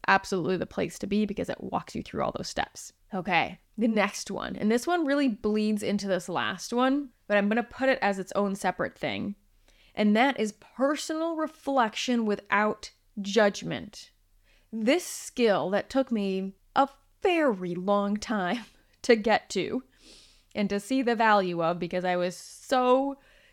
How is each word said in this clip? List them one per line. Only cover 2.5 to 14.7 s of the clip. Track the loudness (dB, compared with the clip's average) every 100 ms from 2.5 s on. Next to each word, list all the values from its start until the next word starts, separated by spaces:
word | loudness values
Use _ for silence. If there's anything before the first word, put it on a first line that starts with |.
| -6 -6 -8 -18 -20 _
Okay, | -8 0 0 0 -6 _ -2
the | 0
next | 2 0 -2 -8
one, | -8 -8 -2
and | 0
this | 0 2
one | 0
really | 2 2 0
bleeds | 0 -2 0 0 0
into | -2 -2 0
this | -2 -2
last | -4 -4 -6 -4
one, | 0 2 0 -4 _ -2
but | 0
I'm | 2
gonna | 0
put | -2 -2 0
it | 2
as | 0 -2
its | -4
own | -2 -2
separate | 0 -2 -2 -4 -4
thing, | -6 -4 -6 -10 _ _ _ _ _
and | 0 4 4
that | 4 2
is | -4
personal | -6 -16 -2 0 0 -4 -4 -2 -2
reflection | -6 -6 -2 0 0 -2 -2 0
without | 0 -2 0 0 2 -2 -10 -20 _ -10
judgment. | 0 4 4 2 -6 -8 -10 -18 -20 _ _ _ _ _ _